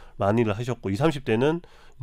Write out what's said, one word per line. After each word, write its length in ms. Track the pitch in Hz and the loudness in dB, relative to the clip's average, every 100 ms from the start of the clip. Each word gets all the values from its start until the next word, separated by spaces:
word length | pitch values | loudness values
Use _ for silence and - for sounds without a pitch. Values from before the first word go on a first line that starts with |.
| - - | -18 -2
많이들 340 | 98 110 110 | 0 2 0
하셨고, 380 | 101 120 117 98 | -2 -6 -6 -4
이삼십 340 | 101 160 139 | 0 0 0
대는 380 | - 113 139 170 - - - - | -2 2 2 0 -6 -20 -20 -8